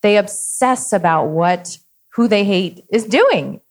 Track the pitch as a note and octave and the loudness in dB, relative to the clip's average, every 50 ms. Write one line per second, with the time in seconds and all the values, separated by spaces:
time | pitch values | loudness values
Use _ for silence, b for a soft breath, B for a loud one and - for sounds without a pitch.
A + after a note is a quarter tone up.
0 | - G#3 G#3 G#3 G3+ - - - - - - - C4 B3+ B3+ B3 - - - G3 | 2 4 2 2 2 0 -6 -12 -10 -10 -4 -2 0 0 0 -2 -2 -2 -2 0
1 | F3 F3 E3 D#3 - D#3 D#3 D#3+ E3+ F3 F3+ F3+ F3+ - - - _ _ _ _ | 2 2 0 2 0 -2 -2 0 0 0 0 -2 -4 -12 -18 -18 _ _ _ _
2 | _ _ _ - A#3 A#3 G#3+ G3+ G3+ G3 G3+ F3+ F#3 F3 - - - _ - A3+ | _ _ _ -2 0 2 2 2 2 2 0 0 -2 -4 -8 -12 -12 _ -2 -2
3 | A3 A3 G3 D4 A4+ C#5 A4 F3 C#3 C3 - - _ _ | -2 0 2 4 4 4 2 0 -2 -6 -10 -14 _ _